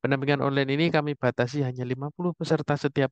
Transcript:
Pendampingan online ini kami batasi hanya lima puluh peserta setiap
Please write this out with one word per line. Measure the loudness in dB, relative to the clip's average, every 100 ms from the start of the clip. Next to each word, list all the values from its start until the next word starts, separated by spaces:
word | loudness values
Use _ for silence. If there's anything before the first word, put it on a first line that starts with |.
| -2
Pendampingan | 0 2 2 2
online | 0 0 2
ini | 2
kami | 2 0 0
batasi | 0 0 0 0 -2
hanya | -2
lima | -6 -4 -6
puluh | -4 -4 -4
peserta | 0 0 2 0
setiap | 0 0 0